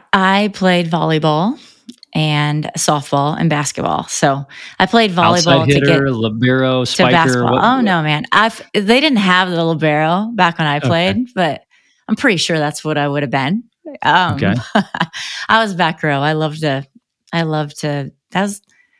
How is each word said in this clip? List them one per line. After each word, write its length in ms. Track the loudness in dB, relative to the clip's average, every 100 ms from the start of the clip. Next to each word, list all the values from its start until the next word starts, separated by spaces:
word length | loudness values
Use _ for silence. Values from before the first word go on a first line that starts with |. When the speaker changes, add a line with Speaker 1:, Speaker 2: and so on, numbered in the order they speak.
| _
Speaker 1:
I 380 | 0 2 2 0
played 340 | 0 0 2 0
volleyball 680 | -2 0 0 2 2 0 -2 -10 _ -20 -20 _
and 560 | -4 0 0 0 -2 -4 -4
softball 640 | -2 -2 0 -2 0 0
and 100 | 0
basketball. 580 | 0 -4 -4 -4 -4 -4
So 380 | 0 0 0 -6 -16 -12 -2
I 80 | 2
played 260 | 2 2
volleyball 500 | 2 2 2 4 2
Speaker 2:
Outside 80 | 4
Speaker 1:
to 40 |
Speaker 2:
hitter, 320 | 2 4 2 2
Speaker 1:
get 60 |
Speaker 2:
libero, 680 | 0 -2 0 2 2 2 0
Speaker 1:
to 40 | -2
Speaker 2:
spiker, 260 | 2 4
Speaker 1:
basketball. 420 | 4 4 2 2
Speaker 2:
what, 100 | 2
Speaker 1:
Oh, 120 | 2 2
Speaker 2:
what? 40 |
Speaker 1:
no, 200 | 2 0
man. 220 | 0 -2 0
I've, 280 | 0 0 -2 -6
they 260 | -4 2 2
didn't 200 | 2 2
have 300 | 2 2 2
the 140 | 0
libero 640 | 0 0 0 2 2 0 -2
back 240 | 0 0 0
when 100 | -2
I 100 | 0
Speaker 2:
Okay. 100 | 0
Speaker 1:
played, 400 | 0 0 -2 -4
but 300 | -2 -2 -4 -12 _ _ _ -8
I'm 80 | -2
pretty 200 | 0 0
sure 220 | 0 -2
that's 240 | -2 -4
what 140 | -4 -2
I 100 | -2
would 160 | -2
have 80 | -2
been. 320 | -2 -2 -4 -6 _ -20 -4
Um, 340 | 2 2 2 0
Speaker 2:
Okay. 180 | -2 -2 -2 -2
Speaker 1:
<laughs> 760 | -2 -6 -8 -8 -12 -10 0
I 120 | 0
was 140 | 2 0
back 260 | -2 -2
row. 180 | -2 0
I 120 | 0
loved 280 | 0 -2 -2
to, 240 | -4 -4 -6 _ _ _ _
I 120 | -4
loved 380 | -2 -2 -4 -6
to, 300 | -6 -4 -6 -12 _
that 100 | -4
was 200 | -4 -6 -16 _ _ _